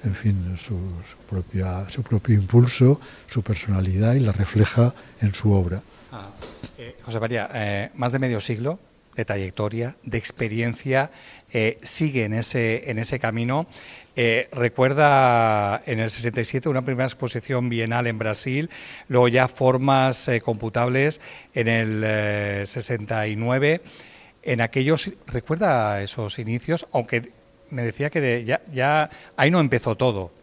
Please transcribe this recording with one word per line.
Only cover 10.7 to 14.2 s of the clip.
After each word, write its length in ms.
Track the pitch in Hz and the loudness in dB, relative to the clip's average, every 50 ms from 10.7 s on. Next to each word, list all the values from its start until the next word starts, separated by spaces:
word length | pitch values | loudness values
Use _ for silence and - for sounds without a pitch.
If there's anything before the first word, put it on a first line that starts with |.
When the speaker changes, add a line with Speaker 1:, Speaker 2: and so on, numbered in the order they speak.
| 113 - - 131 131 135 139 151 - - - - - - _ _ | -4 -6 -4 0 0 0 0 0 -6 -20 -20 -20 -20 -20 _ _
Speaker 2:
eh, 260 | - 120 110 110 120 - | -2 0 0 0 -2 -2
sigue 420 | - - - - 160 156 135 127 113 | -4 0 0 2 0 0 0 0 -2
en 100 | 104 107 | 0 -2
ese, 540 | 113 110 - - 127 117 113 113 - - 143 | -2 -2 -2 -2 0 0 0 -2 -2 -4 -6
en 80 | 117 - | -4 -4
ese 200 | 117 - - 123 | -4 -4 -4 -2
camino. 480 | - 113 110 117 117 120 131 147 170 - - - - - - - - _ _ | -2 -2 -2 -2 -2 -2 -2 -2 -4 -6 -12 -20 -20 -20 -20 -20 -20 _ _
Eh, 340 | - | 0